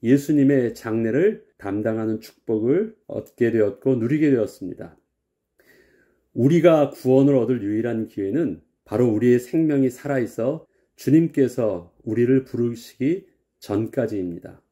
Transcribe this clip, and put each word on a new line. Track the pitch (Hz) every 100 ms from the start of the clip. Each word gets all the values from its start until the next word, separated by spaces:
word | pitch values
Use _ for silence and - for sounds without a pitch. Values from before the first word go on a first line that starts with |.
예수님의 | 113 139 139 151 135 139 120 110
장례를 | 117 110 113 120 190 220 _ _
담당하는 | 98 101 110 110 110 110
축복을 | - _ - 110 113 156 220 - _
얻게 | - - _ 117
되었고 | 113 104 98 - 127
누리게 | 113 151 151
되었습니다. | 127 104 - 92 90 95 _ _ _ _ _ _ _ _ _ _ _ _ _ _
우리가 | - 123 170 165 160 139
구원을 | - 127 131 139 139
얻을 | 113 127
유일한 | 101 107 117 113 110
기회는 | - 98 120 156 82 _ _
바로 | _ 107 123
우리의 | 107 123 123
생명이 | 120 160 160 143 131
살아있어 | 123 143 139 110 - 117 156 - _ _ _
주님께서 | - 147 165 - 127 - 113 92 85 _
우리를 | - 110 120 135
부르시기 | 131 117 120 117 - _ 127 185 - _ _ _
전까지입니다. | - 104 110 - 113 104 90 85 - - _